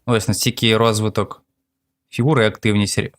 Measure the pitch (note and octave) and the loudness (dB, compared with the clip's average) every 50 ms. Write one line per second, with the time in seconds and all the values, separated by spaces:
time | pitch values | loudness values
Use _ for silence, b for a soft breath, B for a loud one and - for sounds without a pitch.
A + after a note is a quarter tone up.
0 | - B2 A#2 G#2+ - - G2+ - - - - - A#2+ A2+ A2 A2 A#2 A#2 G#2+ G#2+ | -4 -2 -2 -2 0 -2 -4 -2 -2 -4 -2 0 0 2 2 4 2 2 2 0
1 | G#2+ G#2+ - G#2+ G2 - - _ _ _ _ _ _ _ _ _ _ _ _ _ | -2 -2 -2 -4 -6 -6 -8 _ _ _ _ _ _ _ _ _ _ _ _ _
2 | _ _ - - A#2 D3+ D#3 B2 G#2+ G#2+ - - - G#2+ G#2 G#2 G2+ G2 - G#2 | _ _ -6 -2 0 0 2 2 2 0 0 0 -2 0 2 2 0 0 -2 -4
3 | G#2+ - _ | -4 -6 _